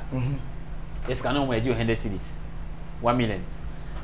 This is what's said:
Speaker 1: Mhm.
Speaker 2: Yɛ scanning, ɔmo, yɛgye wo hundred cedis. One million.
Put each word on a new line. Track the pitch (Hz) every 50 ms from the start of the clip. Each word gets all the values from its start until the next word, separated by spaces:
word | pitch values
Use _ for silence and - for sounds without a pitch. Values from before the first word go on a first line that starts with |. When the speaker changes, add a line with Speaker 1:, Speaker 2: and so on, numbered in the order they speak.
| - - 135
Speaker 1:
Mhm. | 127 123 135 139 - - - - - - - - - - - - - - 123
Speaker 2:
Yɛ | 131
scanning, | 127 - 123 131 143 139
ɔmo, | 131 120 110
yɛgye | 113 131
wo | 117
hundred | 110 117 117 113
cedis. | 107 - 110 95 - - - - - - - - - - - - - - - - -
One | 113 117 120
million. | 127 117 107 101 90 90 - - - - - - - - - - -